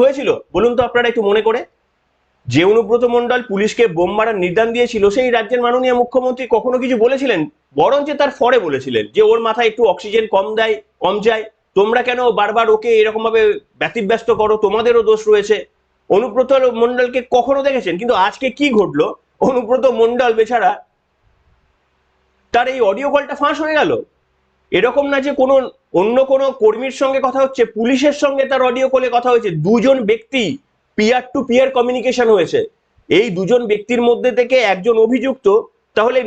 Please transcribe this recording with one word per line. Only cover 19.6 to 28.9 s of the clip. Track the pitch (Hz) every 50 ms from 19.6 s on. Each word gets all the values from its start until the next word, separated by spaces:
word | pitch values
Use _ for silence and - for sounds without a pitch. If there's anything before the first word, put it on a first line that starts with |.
| 233 208 247 254 226 262 233 226
মণ্ডল | 226 226 240 247 254 240 226 220
বেচারা | 220 220 247 240 196 160 - - - _ _ _ _ _ _ _ _ _ _ _ _ _ _ _ _ _ _ _ _ _ _ _ _ _ _ _ _ _ _ _ _ _ -
তার | 233 247 254 262
এই | 262 233 190
অডিও | 196 226 277 277 254
কলটা | 285 269 262 277 -
ফাঁস | 285 294 311 285 311
হয়ে | 311 311 302
গেল। | 247 165 123 110 - - _ _ _ _ _ _ _ _ _ _ _ _
এরকম | - 175 208 247 247 285 285 277 285
না | 277 262
যে | 285 277 277
কোনো | 262 262 269 269 254 226 - _ _ _ - 170
অন্য | 190 220 240 262 269 262
কোনো | 269 269 269 269 247 -
কর্মীর | 208 220 214 226 262 269 254 -
সঙ্গে | 285 269 269 269 262 262
কথা | 247 269 269
হচ্ছে, | 262 269 - 233 - - 208
পুলিশের | 226 240 269 254 277 294 285 285 294
সঙ্গে | 277 269 277 262 262
তার | 269 254 254 254
অডিও | 240 262 262 262